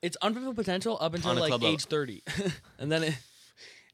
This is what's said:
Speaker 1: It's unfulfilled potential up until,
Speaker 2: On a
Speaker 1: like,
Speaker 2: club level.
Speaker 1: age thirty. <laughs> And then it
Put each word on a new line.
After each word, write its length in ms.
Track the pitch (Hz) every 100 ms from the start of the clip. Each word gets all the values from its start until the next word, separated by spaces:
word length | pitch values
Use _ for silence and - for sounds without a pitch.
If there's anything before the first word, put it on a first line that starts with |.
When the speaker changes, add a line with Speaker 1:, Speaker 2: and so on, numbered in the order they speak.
Speaker 1:
It's 160 | 170 -
unfulfilled 360 | 202 226 262 233
potential 420 | 190 185 226 -
up 140 | 160
until, 160 | 175 156
Speaker 2:
On 80 | -
a 20 |
Speaker 1:
like, 80 | 160
Speaker 2:
club 140 | 120
level. 120 | 135
Speaker 1:
age 120 | 156 -
thirty. 360 | 151 131 95 - - 196
<laughs> 280 | 147 - -
And 140 | 143
then 100 | 160
it 120 | 160 135 - - - - - - -